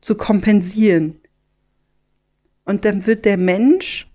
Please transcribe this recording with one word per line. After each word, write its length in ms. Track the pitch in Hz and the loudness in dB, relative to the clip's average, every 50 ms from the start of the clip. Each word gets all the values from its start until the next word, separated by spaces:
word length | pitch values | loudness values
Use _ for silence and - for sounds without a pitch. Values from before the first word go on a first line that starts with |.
zu 140 | _ - 220 | _ -4 -4
kompensieren. 1040 | 208 - - 220 202 185 214 214 202 180 180 190 214 220 214 180 165 160 156 160 _ _ _ _ _ _ _ _ _ _ _ _ _ _ _ _ _ _ _ _ _ _ _ _ _ _ _ _ _ _ | -4 -2 -2 -2 0 2 2 2 2 0 -2 -2 0 2 2 2 2 0 -2 -8 _ _ _ _ _ _ _ _ _ _ _ _ _ _ _ _ _ _ _ _ _ _ _ _ _ _ _ _ _ _
Und 200 | - 202 196 - | -6 -4 -2 -2
dann 220 | 220 208 202 185 | -2 -2 -2 0
wird 180 | - 226 220 - | -2 -2 0 2
der 140 | 220 202 185 | 0 0 2
Mensch 680 | 180 185 180 196 220 262 320 370 - - - - - _ _ | 0 0 0 2 2 2 2 2 0 -8 -12 -14 -16 _ _